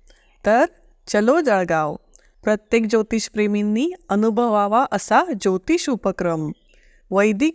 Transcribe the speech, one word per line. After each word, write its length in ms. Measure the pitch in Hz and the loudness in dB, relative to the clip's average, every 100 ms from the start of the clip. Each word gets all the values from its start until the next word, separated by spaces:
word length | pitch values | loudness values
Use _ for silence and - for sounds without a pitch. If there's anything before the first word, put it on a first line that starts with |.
| _ _ _ _ 196 | _ _ _ _ 0
तर 180 | 226 339 - _ _ - | 2 2 -2 _ _ -4
चलो 340 | 208 220 311 | 0 2 2
जळगाव, 560 | 294 196 175 160 151 - _ _ _ _ | 2 0 0 -2 -2 -6 _ _ _ _
प्रत्येक 420 | - 208 - 233 220 | -4 -4 0 -2 0
ज्योतिषप्रेमींनी 1000 | 226 214 226 - 214 208 208 208 214 320 370 - | 0 0 -4 -4 -2 -2 0 0 0 -2 -6 -4
अनुभवावा 800 | 202 220 220 240 208 202 220 262 | 0 0 0 0 0 0 0 0
असा 320 | 202 - 226 359 220 | -2 0 0 0 -2
ज्योतिष 480 | 196 185 - 339 - | -2 -2 -2 -2 -2
उपक्रम. 640 | 226 196 185 175 165 151 - _ _ _ _ - | -4 -4 -4 -4 -4 -6 -10 _ _ _ _ -4
वैदिक 440 | 190 214 202 311 | 0 2 2 -2